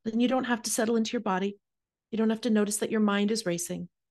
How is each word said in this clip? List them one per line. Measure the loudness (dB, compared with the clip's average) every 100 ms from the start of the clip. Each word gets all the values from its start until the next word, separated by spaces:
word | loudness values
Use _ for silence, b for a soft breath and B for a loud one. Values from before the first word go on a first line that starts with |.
Then | -4 0
you | 2
don't | 2
have | 0 -2
to | -2
settle | -2 0 2
into | 0
your | -2
body. | -2 0 -2 -6 _ _ _ _ -10
You | 0
don't | 0
have | 0
to | 2
notice | 2 2 0
that | -2
your | 2
mind | 2 2 2
is | 0 -2
racing. | -4 -4 -8 -10 _ _